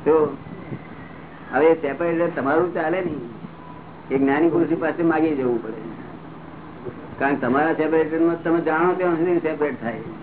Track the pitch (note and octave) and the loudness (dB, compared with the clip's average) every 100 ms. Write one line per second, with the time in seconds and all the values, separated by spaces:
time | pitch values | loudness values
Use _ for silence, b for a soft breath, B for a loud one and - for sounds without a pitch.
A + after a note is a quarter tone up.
0 | D3 D#3+ D3 - - - - - - - | 4 4 4 -2 -12 -14 -12 -12 -12 -16
1 | - - - - - C3+ D#3+ D#3+ C#3 - | -16 -16 -16 -16 -2 4 6 6 2 -2
2 | E3+ E3 E3+ D3+ C3+ D#3 F3 F3 D#3 F#3 | 0 2 0 0 2 2 2 0 0 0
3 | F3 C#3+ A#2+ - - - - - - - | -2 -6 -10 -12 -16 -16 -16 -16 -16 -16
4 | - C3+ C#3 D3 E3+ E3+ D#3 D#3+ D#3+ E3+ | -2 2 4 4 4 4 2 2 0 0
5 | E3 D#3 D#3+ C#3 B2+ A#2 A2 - E2+ - | 2 4 2 2 0 0 -4 -10 -10 -12
6 | - - - - - - - - - - | -14 -14 -16 -16 -16 -16 -16 -14 -12 -12
7 | - - C#3 C#3 A#2+ C#3 D#3+ D3+ D#3 D#3+ | -14 -2 0 0 2 2 2 2 2 2
8 | D3+ D#3+ E3+ E3 E3+ E3+ D#3 D#3 F3 F#3 | 2 4 2 2 2 2 2 2 2 2
9 | F3+ D#3+ F3+ E3+ D#3+ D3 D3 A#2+ A2+ A2 | 2 2 2 2 0 0 -2 -2 -6 -6
10 | A2+ - | -10 -12